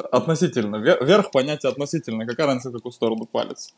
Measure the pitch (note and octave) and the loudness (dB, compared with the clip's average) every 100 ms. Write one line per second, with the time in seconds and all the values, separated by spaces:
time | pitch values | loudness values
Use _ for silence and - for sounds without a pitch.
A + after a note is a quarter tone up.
0 | - B2+ A#2 D#3+ F3 B2 G#2 G#2+ A2 - | 0 0 2 2 0 0 -2 0 2 4
1 | C3+ G3+ G3 C3+ C3+ D3+ C3+ C3 C#3+ E3 | 6 4 4 0 0 -2 -2 -2 -4 -6
2 | - A2 A2+ A#2+ D3 B2+ B2+ A#2 B2 - | -4 -6 -4 0 0 0 -4 -10 -10 -2
3 | A#2 A2 A2+ A2+ - - - | -2 -2 -4 -4 -4 -8 -18